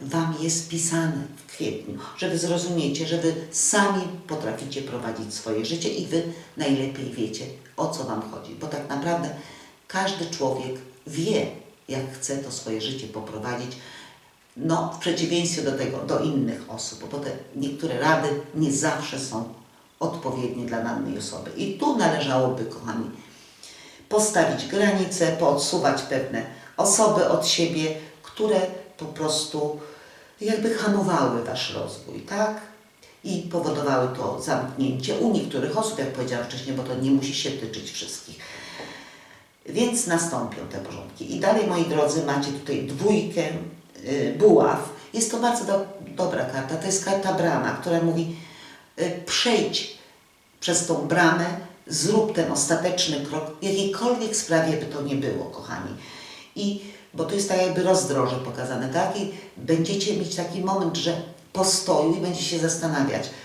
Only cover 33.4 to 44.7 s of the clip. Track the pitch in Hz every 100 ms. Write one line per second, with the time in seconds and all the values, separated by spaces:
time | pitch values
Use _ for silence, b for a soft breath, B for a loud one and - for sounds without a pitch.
33.4 | - 170 147 147 139 131 127 127 127 -
34.4 | - 131 127 - 127 131 - 127 233 175
35.4 | - 135 151 214 214 - 127 127 123 120
36.4 | 120 127 135 131 127 127 135 139 - -
37.4 | 139 - - - 101 - - - - -
38.4 | B B B B B B B B B B
39.4 | B _ - 175 240 - 170 165 165 -
40.4 | - - - 98 90 82 - - 156 -
41.4 | 202 214 196 175 160 151 147 156 143 143
42.4 | 139 143 - 135 135 139 202 175 - 175
43.4 | 156 - - - - - 120 143 - -
44.4 | 208 170 -